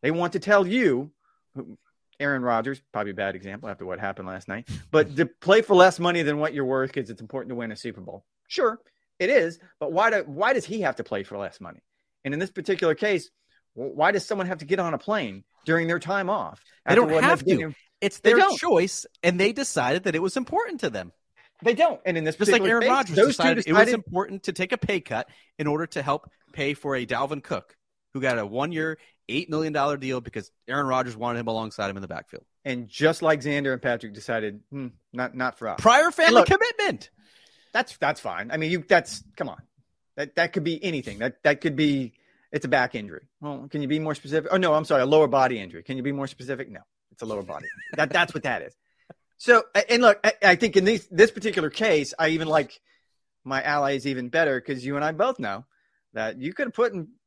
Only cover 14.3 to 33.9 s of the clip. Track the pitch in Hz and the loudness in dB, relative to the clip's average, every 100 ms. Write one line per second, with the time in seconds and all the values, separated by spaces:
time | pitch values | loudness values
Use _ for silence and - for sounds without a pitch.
14.3 | 202 180 175 147 190 175 143 - 214 123 | -4 -4 -8 -4 -2 -2 -4 -4 -4 -4
15.3 | 95 _ _ - 165 165 170 170 196 185 | -10 _ _ 0 0 0 -4 -2 -4 -2
16.3 | 202 87 - _ _ - 208 240 160 269 | -4 -6 -12 _ _ 4 4 6 4 4
17.3 | 339 135 170 160 143 _ _ 196 - 202 | 2 2 0 0 -12 _ _ -6 2 4
18.3 | 247 381 370 349 190 185 - - _ 170 | 6 6 2 2 2 2 -4 -14 _ 0
19.3 | 180 202 233 262 - 123 160 185 160 185 | 2 0 0 -4 0 0 0 0 -2 -2
20.3 | 269 254 381 466 339 160 104 90 _ _ | -4 -2 -2 -2 -4 -6 -6 -10 _ _
21.3 | _ _ _ 185 240 330 254 185 170 156 | _ _ _ -2 2 2 2 -4 -2 -2
22.3 | 156 202 233 190 233 240 262 220 170 240 | 0 2 4 4 2 4 2 2 4 4
23.3 | 254 165 165 156 180 226 233 - 175 196 | 4 2 2 2 4 4 2 -2 -6 -6
24.3 | 196 - 185 185 240 - 196 - 113 - | -8 -8 -6 -4 -4 -2 -4 -2 -6 -6
25.3 | _ _ - 151 147 165 - 139 139 - | _ _ -6 -2 -2 -4 -6 -2 -4 -6
26.3 | _ _ - 139 143 143 131 120 123 139 | _ _ -6 -4 -4 -4 -4 -2 -4 -2
27.3 | 151 - 113 - _ _ _ _ 139 131 | -6 -8 -10 -10 _ _ _ _ -4 -2
28.3 | 120 101 117 147 165 156 156 _ _ - | -2 -4 -4 -4 -4 -6 -8 _ _ -8
29.3 | 135 175 156 160 151 139 143 131 127 117 | -6 -4 -4 -2 -2 -2 -2 -4 -6 -6
30.3 | 113 98 _ - 135 139 127 127 110 120 | -12 -12 _ -6 -4 0 -2 -2 -4 -4
31.3 | 117 113 113 110 - 98 98 95 85 - | -4 -4 -4 -6 -6 -6 -6 -10 -12 -12
32.3 | - _ _ 139 127 117 - 151 160 160 | -20 _ _ -8 -8 -10 0 0 2 0
33.3 | 151 139 143 139 127 135 | 0 0 -2 -2 -2 -2